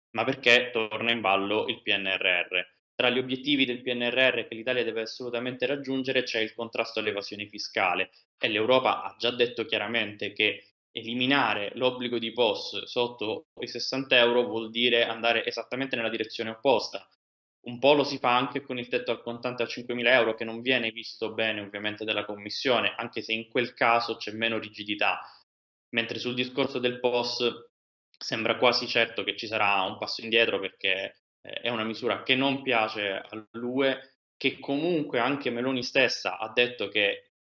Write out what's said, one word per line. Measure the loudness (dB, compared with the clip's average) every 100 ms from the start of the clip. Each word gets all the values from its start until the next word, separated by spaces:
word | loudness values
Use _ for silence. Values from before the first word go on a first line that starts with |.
| _
ma | -2
perché | -2 2 6 6 4
torna | -2 -2 -2 0
in | 2
ballo | 2 2 2 0 0
il | -4
P | -2
N | 0 0
R | 0 2 2 0
R. | -4 -6 _ _
Tra | 0 2
gli | 2
obiettivi | 0 -2 0 2
del | 2 0
P | -4
N | -2 0
R |
R | 4 4 2 -4
che |
l'Italia | -6 -2 0
deve | 0 -2
assolutamente | -6 -8 -6 -4 -4 -2 -2
raggiungere | -2 -2 -2 0 0
c'è | 0 -2
il | -4
contrasto | -4 -6 -4 -4 -2
all'evasione | -2 -4 -6 -10 -12
fiscale, | -12 -6 0 2 2 -2 _ _ _
e | -2
l'Europa | 2 4 4 4 0
ha | -4 -4
già | -2
detto | 2 0 0
chiaramente | -2 -2 0 -2 -4 -6 -6
che | 0 0 0 -10 _ _
eliminare | -12 -8 -2 2 4 4 0 -4
l'obbligo | 0 0 2 -2 -2
di | -2
pos | 2 4 2 -4 -8
sotto | -6 -2 -2 -2 -6 -6 -10 -12
i | -10
sessanta | -8 -4 -4 4 6
euro | 8 6
vuol | 2 -2 -4
dire | 0 2 4
andare | 2 2 0 2
esattamente | 0 -6 -6 -6 -4
nella | -2 -2
direzione | -2 -4 -6 -6
opposta. | 0 2 4 2 -8 -16 _ _ _ _ _ -12
Un | 2
po' | 6
lo | 6
si | 4 0
fa | 2
anche | 2 2 -4
con | -6 -8
il | -4
tetto | -2 -2
al | -4
contante | -6 -6 -6 -4
a | -4
cinquemila | -6 -6 0 4
euro, | 6 4
che | 0
non | -6 -4
viene | 0 0 0
visto | -6 -12 -6 -6
bene | -2 -2 -2
ovviamente | -6 -6 -6 -4
dalla | -4 -2
Commissione, | -4 -8 -10 -4 2 2 2 -2
anche | -6 -8
se | -6
in | -6 -2
quel | -2 -2
caso | 2 4 4 2 -4
c'è | -6
meno | -4 -2 -2
rigidità, | -4 -8 -6 0 0 0 -6 -20 _ _ _ _ _
mentre | -4 -4 -4
sul | -4
discorso | -4 -4 -2 -2 0
del | -2 0
pos | 0 2 0 0 -2 -2 -12 _ _ _ _ _
sembra | -6 -2 0 4
quasi | 4 4 0
certo | 2 0 0
che | -6 -6
ci | -4
sarà | 0 2 2
un | 0 -4
passo | -8 -6
indietro, | 0 2 4 2
perché, | -4 -4 -2 -2 -4 -10 _ _
eh, | -14 -6
è | -4
una | -2
misura | -4 -2 -2 -2
che | 0
non | 2 2 0
piace | 0 2 2 -2 -4 -4 -8
all'U | -14 -12 -8 -4 0
E, | 0 0 -8 _ _ _
che | -2 -2
comunque | -2 0 2 0 0 0
anche | 2 0 -2
Meloni | -2 -2 -2
stessa | 0 2 2 2 -4 -4
ha | 0
detto | 2 2 0 -2
che | 0 0 0 -10 _